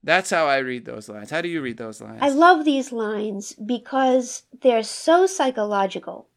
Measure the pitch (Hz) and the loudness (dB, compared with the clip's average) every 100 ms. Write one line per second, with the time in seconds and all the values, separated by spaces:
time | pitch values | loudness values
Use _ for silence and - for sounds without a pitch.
0 | 139 170 185 180 156 139 131 123 113 117 | 2 0 2 0 2 2 0 -6 -8 -12
1 | 107 104 104 151 175 165 135 113 113 107 | -12 -16 -8 -6 -4 -4 -6 -8 -12 -12
2 | 110 110 285 269 339 349 302 269 262 233 | -16 -2 0 6 6 6 4 0 -2 -6
3 | 214 214 214 202 208 - 208 247 240 269 | -4 -4 -6 -8 -12 -14 -6 -6 -4 0
4 | 262 254 247 - _ 247 262 226 214 - | 2 2 0 -10 _ 0 2 2 -2 -6
5 | - 339 370 381 269 254 208 208 196 190 | 2 4 4 2 -2 0 -2 0 0 -4
6 | - - - | -12 -14 -16